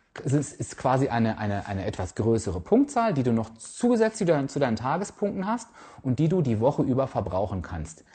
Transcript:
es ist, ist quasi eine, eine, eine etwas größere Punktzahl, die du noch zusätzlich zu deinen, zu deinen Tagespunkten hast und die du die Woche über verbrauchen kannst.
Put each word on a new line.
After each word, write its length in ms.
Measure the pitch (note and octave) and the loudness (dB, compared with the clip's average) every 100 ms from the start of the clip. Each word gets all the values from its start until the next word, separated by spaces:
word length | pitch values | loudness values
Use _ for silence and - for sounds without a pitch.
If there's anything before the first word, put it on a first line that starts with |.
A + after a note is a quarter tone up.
| _ - | _ -8
es 80 | - | 0
ist, 220 | D3 C3+ | 0 0
ist 240 | - - - | -8 -10 -4
quasi 320 | C3 C3 C#3 | 0 2 2
eine, 280 | A#2 A2+ G#2+ | 2 0 0
eine, 280 | G#2+ G2+ G#2 | -2 -4 -4
eine 160 | F#2+ G2 | -4 -4
etwas 300 | - F2 - | -6 -6 -2
größere 460 | A2 A2+ G2+ E2+ | 2 2 0 -6
Punktzahl, 520 | - A#3 C#4+ A#3+ A3+ | 2 4 4 2 0
die 100 | C#3 | 2
du 100 | A#2+ | 2
noch 200 | A2+ A2 - | 0 -2 -10
zusätzlich 640 | - - A#3+ A3+ A3 - | -18 -2 2 4 2 2
zu 60 | F3 | 2
deinen, 220 | D3 C3+ | 2 0
zu 120 | C#3+ | 0
deinen 180 | B2+ G#2+ | 0 0
Tagespunkten 680 | B2+ F3 E3+ - G3+ F#3 F#3+ | 0 -2 -4 -4 -4 -2 -4
hast 220 | A#3+ - - - - | -4 -6 -20 -20 -8
und 180 | C3+ A#2+ | -2 2
die 100 | D#3+ | 2
du 120 | F#3 | 4
die 200 | C3 G#2+ | 2 4
Woche 220 | B2 C#3+ | 2 2
über 240 | C3+ B2+ C3 | 2 2 0
verbrauchen 540 | A#2+ G2+ F#2 G2 F#2+ | -2 -2 -2 -2 -4
kannst. 440 | - E2+ D2+ - - | -6 -8 -8 -12 -20